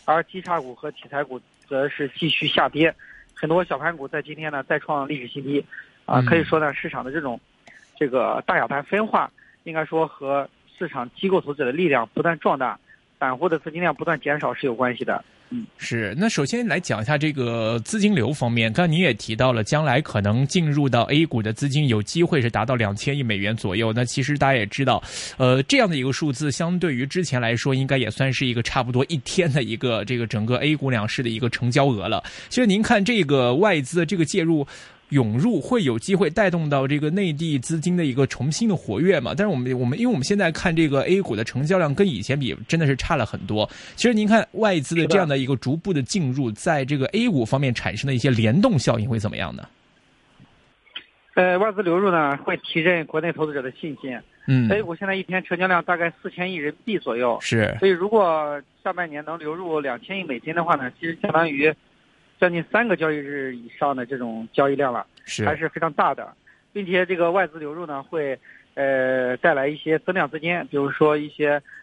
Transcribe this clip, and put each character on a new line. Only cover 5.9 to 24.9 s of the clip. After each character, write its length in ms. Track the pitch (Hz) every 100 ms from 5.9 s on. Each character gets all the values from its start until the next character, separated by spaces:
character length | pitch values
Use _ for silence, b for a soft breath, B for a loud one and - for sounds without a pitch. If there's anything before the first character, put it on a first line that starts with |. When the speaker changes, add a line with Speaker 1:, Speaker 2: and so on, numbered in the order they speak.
| B
Speaker 1:
啊， 160 | - 123
Speaker 2:
嗯。 60 | 123
Speaker 1:
可 100 | 165
以 80 |
说 160 | 156 160
呢， 140 | 151
市 160 | 139 165
场 160 | 127 123
的 60 |
这 100 | 156
种， 180 | 139 117 - _ B B B -
这 120 | 143
个 340 | 127 110 120 -
大 120 | 175
小 100 | 113
盘 160 | 139
分 240 | 139 196 220
化， 240 | 196 143 b b b
应 100 | 170
该 120 | 160 151
说 200 | 160 156
和 440 | - 135 139 139 _ _ -
市 80 | 170
场 240 | 135 120
机 180 | - 190
构 100 | 185
投 140 | 143
资 60 | 143
者 60 | 127
的 60 |
力 160 | 147 175
量 220 | 131 113
不 80 | -
断 160 | 151 151
壮 200 | 214 143
大， 180 | 123 101 b b _ _
散 200 | 135 127
户 100 | 180
的 100 | 160
资 140 | 160
金 80 | 156
量 160 | 175 147
不 80 |
断 160 | 160 151
减 180 | 143 147
少 160 | 143
是 120 | 120 139
有 100 | 113
关 220 | 123 120
系 80 | 113
的。 180 | 101 - _ _
嗯。 120 | 247 110 -
Speaker 2:
是， 380 | - 117 104 117
那 100 | 220
首 160 | -
先 240 | 143 233 233
来 120 | 156
讲 200 | - 107
一 40 | 110
下 140 | 151
这 120 | 156
个 480 | 143 120 117 110 117 107
资 140 | 214
金 160 | 202 185
流 180 | 113
方 180 | 151 120
面， 220 | 117 113
刚 100 | 113
才 60 | 175
您 100 | 156
也 140 | 180
提 220 | 117 - 107
到 180 | 131
了， 100 | 117
将 220 | 104 151 156
来 160 | 123
可 180 | 151 107
能 260 | 101 113 139
进 220 | 185 156
入 200 | 143 139
到 140 | 120
A 200 | 110 143
股 160 | 160 117
的 140 | 107
资 160 | 110 143
金 180 | 135 143
有 140 | 107
机 220 | 101 170
会 180 | 170 156
是 80 | 117
达 160 | 107 113
到 80 |
两 220 | 120 104 101
千 200 | 143 143
亿 60 |
美 160 | 120 98
元 180 | 98 113
左 200 | 107 98
右。 180 | 113
那 100 | 110
其 200 | 120 -
实 120 | 131 143
大 80 | 139
家 80 | 131
也 100 | 104
知 180 | -
道， 200 | 131